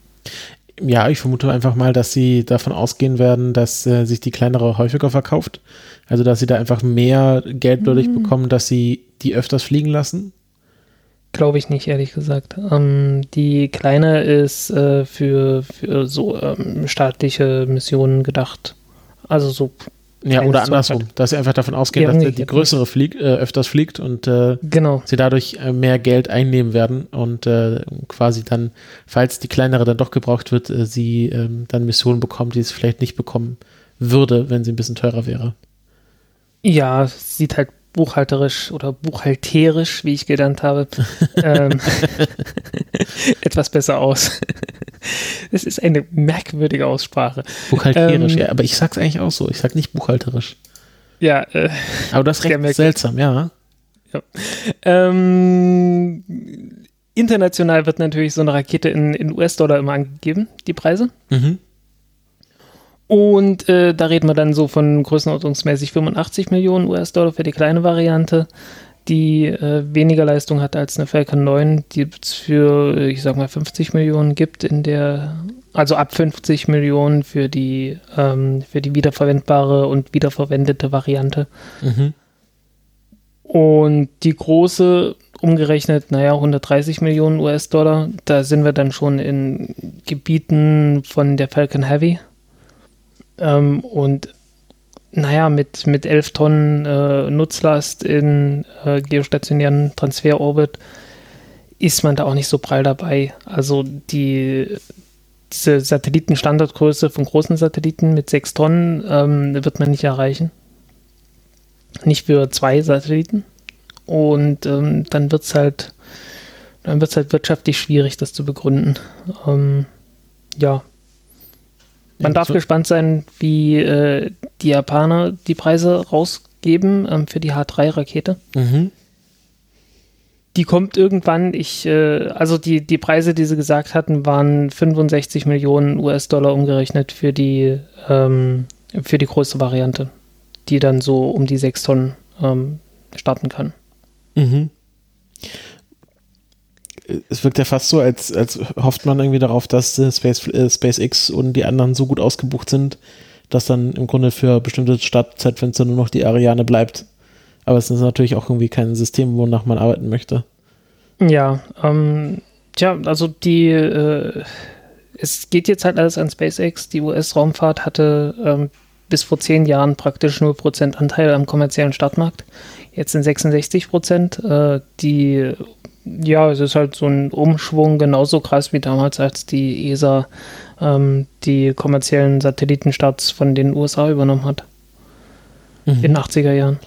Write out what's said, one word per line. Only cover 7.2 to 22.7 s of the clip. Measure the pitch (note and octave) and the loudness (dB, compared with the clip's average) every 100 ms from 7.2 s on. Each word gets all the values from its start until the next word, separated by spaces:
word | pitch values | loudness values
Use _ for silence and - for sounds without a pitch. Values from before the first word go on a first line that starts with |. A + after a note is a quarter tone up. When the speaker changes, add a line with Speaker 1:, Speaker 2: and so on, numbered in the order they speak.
| C3+ C3 - | 4 2 -2
Speaker 1:
Geld | C3 B2 B2+ A#2+ | -2 0 2 2
dadurch | B2+ A#2+ | 2 2
Speaker 2:
Hm. | A#2+ | 0
Speaker 1:
bekommen, | - C3 B2+ | 0 0 0
dass | B2 - | 0 0
sie | B2 A#2+ B2 _ _ | 0 0 -2 _ _
die | - | -4
öfters | A2+ - C3+ | -2 -2 -4
fliegen | - D3 D3+ | 0 -2 0
lassen. | D3 C#3 F3+ G3+ _ _ _ _ _ _ _ _ _ _ | -2 -4 -8 -12 _ _ _ _ _ _ _ _ _ _
Speaker 2:
Glaube | - D3 D3 | -2 0 0
ich | - | -2
nicht, | C#3+ - | -6 -4
ehrlich | C#3 C#3 | -4 -4
gesagt. | D3+ D3 C#3 - F#3+ G3+ | -6 -4 -4 -6 -10 -2
Ähm, | D3 C#3+ C#3 C#3 C#3 C#3 | 2 2 2 2 0 -4
die | D3 D3 C#3+ C#3 | -2 0 2 0
kleine | - C#3 C#3+ D#3+ D#3 | -2 2 4 4 2
ist, | D3 D3 C#3 - - | 4 2 2 -2 -4
äh, | F3 C#3+ C#3 C3+ | 0 2 2 -2
für, | - C#3 C3+ C3+ C3+ | -4 0 2 2 0
für | C3+ - - C#3 C3+ | -4 -10 -4 -2 -2
so, | C#3+ G#3 - | -4 -4 -4
ähm, | C#3+ F3+ - D#3 D3 | -6 -6 -6 -6 -6
staatliche | - C3+ - C#3 - C3+ C3 C3 | -2 -2 0 -4 0 0 0 0
Missionen | C3 - C3+ C3+ C3+ | -2 -2 0 2 2
gedacht. | C3 C3+ B2 - - - _ - _ _ - | 0 -2 -4 -8 -18 -18 _ -20 _ _ -2
Also | D#3 C#3 | 0 0
so | C3 C3 - - _ _ _ | -2 -6 -6 -20 _ _ _
Speaker 1:
Ja, | C#3 B2+ | 0 2
Speaker 2:
kleines | C3+ | 4
Speaker 1:
oder | C3 | 2
Speaker 2:
Zeug | B2 | 2
Speaker 1:
andersrum, | C#3 B2+ B2 | 0 0 -2
Speaker 2:
halt. | A2+ | -6
Speaker 1:
dass | - B2 | -2 -2
sie | D3 | 0
einfach | C3 | 0
davon | C3 B2+ | 0 -2
ausgehen, | C3 C3 - | -2 -2 2
Speaker 2:
Ja, | D#3 | 4
Speaker 1:
dass, | E3 | 4
äh, | D3 | 2
Speaker 2:
umgekehrt. | B2 C#3 | 0 -2
Speaker 1:
die | |
größere | C#3 D3 | 0 2